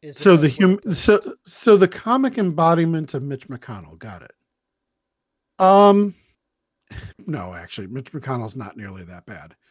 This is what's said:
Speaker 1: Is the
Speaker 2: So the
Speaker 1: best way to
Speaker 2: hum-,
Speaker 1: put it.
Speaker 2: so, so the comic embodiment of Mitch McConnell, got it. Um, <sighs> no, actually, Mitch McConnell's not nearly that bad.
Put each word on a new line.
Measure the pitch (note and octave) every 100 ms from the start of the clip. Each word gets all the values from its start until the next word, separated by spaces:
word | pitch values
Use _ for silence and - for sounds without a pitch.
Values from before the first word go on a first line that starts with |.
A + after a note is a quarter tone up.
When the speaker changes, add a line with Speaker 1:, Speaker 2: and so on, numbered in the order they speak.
Speaker 1:
Is | D3+ C#3
the |
Speaker 2:
So | G3+ E3+
the | D3+
Speaker 1:
best | B2+
way |
to | F#3+
Speaker 2:
hum-, | G3+
Speaker 1:
put | -
it. | F3
Speaker 2:
so, | - G#3 - -
so | - - - G#3
the | F#3
comic | - - C4 C4+ B3+
embodiment | F#3+ D#3 E3 E3+ E3 D#3+ D3+
of | C#3+
Mitch | C#3 C3+ -
McConnell, | B2+ - G#2 D2+ D#2+
got | A#2 F2+
it. | - _ _ _ _ _ _ _ _ _ _ _ _ _
Um, | F#3+ G3 G3+ G3+ G3+ - _ _ _ _ _ _ _
<sighs> | - - - -
no, | D3 F2+
actually, | F2 F2 - F#2+
Mitch | B2+ B2+
McConnell's | D3 C3 B2 A2+ C3
not | G2+ -
nearly | G2+ F#2+
that | E2+ F2+ -
bad. | F#2 D#2 _ _